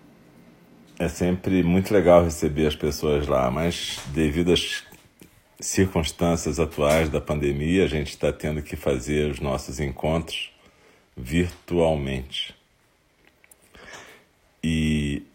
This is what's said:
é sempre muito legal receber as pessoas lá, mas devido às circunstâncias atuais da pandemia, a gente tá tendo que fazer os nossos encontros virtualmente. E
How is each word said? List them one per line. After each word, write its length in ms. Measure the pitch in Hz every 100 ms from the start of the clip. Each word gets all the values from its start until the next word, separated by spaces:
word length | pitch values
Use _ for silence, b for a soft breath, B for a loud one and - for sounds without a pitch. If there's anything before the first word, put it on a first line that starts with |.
| - - - - - - - - - -
é 80 | 82
sempre 560 | - 87 92 - 92
muito 320 | 85 92 95
legal 300 | 104 85 87
receber 420 | 85 80 80 73 78
as 80 |
pessoas 540 | - 76 71 76 73 69
lá, 220 | 67 64
mas 480 | 67 85 85 - - -
devido 460 | 73 78 76 87
às 300 | 85 - - - - _ _ - _ _ -
circunstâncias 1000 | - - 92 87 78 - 85 82 80 73
atuais 500 | 78 - 73 80 80
da 120 | 73
pandemia, 640 | - 76 71 69 78 92
a 20 | 85
gente 320 | 78 71 -
tá 140 | 76
tendo 280 | 73 78 78
que 120 | 73
fazer 560 | 80 - 67 73 76 73
os 80 | 71
nossos 400 | 73 67 - 67
encontros 720 | 71 64 78 80 78 - - _ b b b b b -
virtualmente. 1400 | 62 80 87 - - 87 80 78 67 65 65 - - - _ _ _ _ _ _ _ _ _ - _ B B B B B B _ _ _
E 580 | 80 80 78 76 71 71 -